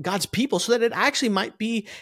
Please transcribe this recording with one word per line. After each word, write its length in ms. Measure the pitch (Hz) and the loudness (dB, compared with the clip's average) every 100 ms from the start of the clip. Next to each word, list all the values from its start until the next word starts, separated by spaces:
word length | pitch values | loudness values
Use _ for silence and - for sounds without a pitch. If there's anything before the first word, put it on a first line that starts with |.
God's 240 | 165 196 - | -4 -2 -2
people, 320 | - 240 175 | -2 0 0
so 140 | - | 2
that 100 | 233 | 2
it 100 | 233 | 2
actually 360 | 185 262 277 240 | 2 0 2 0
might 260 | 190 214 - | 0 -2 -4
be 320 | 220 226 214 - | -2 -2 -4 -12